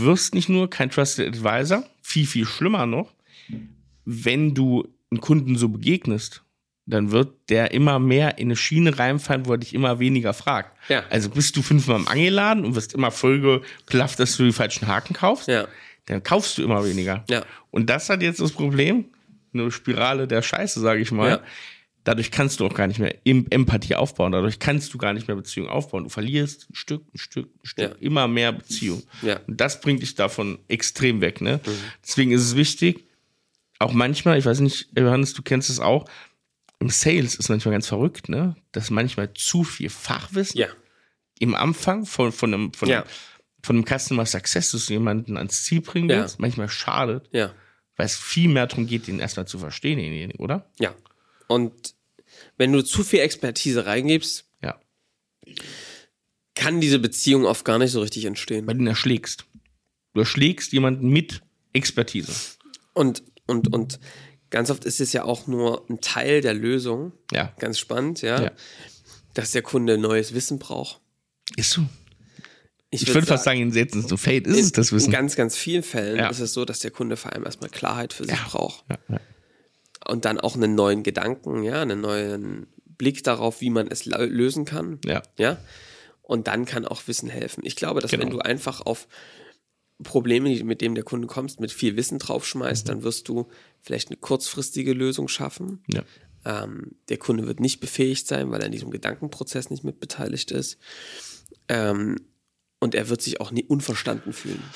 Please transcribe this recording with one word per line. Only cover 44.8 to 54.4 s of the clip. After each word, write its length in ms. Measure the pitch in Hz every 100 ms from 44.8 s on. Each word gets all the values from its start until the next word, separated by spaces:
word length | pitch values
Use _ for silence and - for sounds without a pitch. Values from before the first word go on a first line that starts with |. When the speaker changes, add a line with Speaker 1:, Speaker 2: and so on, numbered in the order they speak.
| -
Speaker 1:
du 80 |
jemanden 420 | 107 113 104 113 104
ans 280 | 95 -
Ziel 180 | - 165
bringen 260 | 160 175 170
Speaker 2:
Ja. 120 | 117
Speaker 1:
willst, 200 | 98 -
manchmal 300 | 120 120 104
schadet, 580 | - - - 127 120 -
Speaker 2:
Ja. 200 | 120 101 - _ _ _ -
Speaker 1:
weil 100 | -
es 100 | -
viel 320 | - - 170
mehr 180 | 139 123
darum 200 | - 117
geht, 200 | 117 113
den 100 | 95
erstmal 260 | - - 92
zu 120 | 95
verstehen, 400 | 80 - 139 147
denjenigen, 420 | 80 80 87 -
oder? 300 | 95 190 - -
Speaker 2:
Ja. 160 | 104 - _ _ _ _ -
Und 460 | 120 120 - - - _ _ _ - - -
wenn 160 | 131
du 80 | 139
zu 200 | 131 -
viel 140 | 202 196
Expertise 640 | 151 - 131 117 147 120
reingibst, 640 | 98 107 135 160 156 -